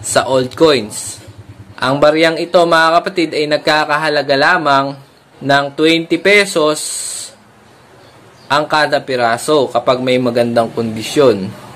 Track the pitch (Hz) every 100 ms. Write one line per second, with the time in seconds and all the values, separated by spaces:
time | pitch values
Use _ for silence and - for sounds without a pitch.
0 | 110 - 120 131 123 - 160 139 107 110
1 | - - - - - - - - 127 139
2 | 151 156 165 160 170 185 170 165 160 170
3 | 170 185 160 151 151 147 160 151 151 147
4 | 156 147 143 139 151 180 147 139 139 139
5 | - _ _ - 135 139 143 139 156 165
6 | 165 165 190 208 196 175 156 151 - -
7 | - - - - _ _ - - - -
8 | - - - - - 143 151 151 147 143
9 | 139 127 120 117 - 151 117 120 - 127
10 | 127 127 123 120 120 117 113 - 113 110
11 | 110 151 135 101 95 - -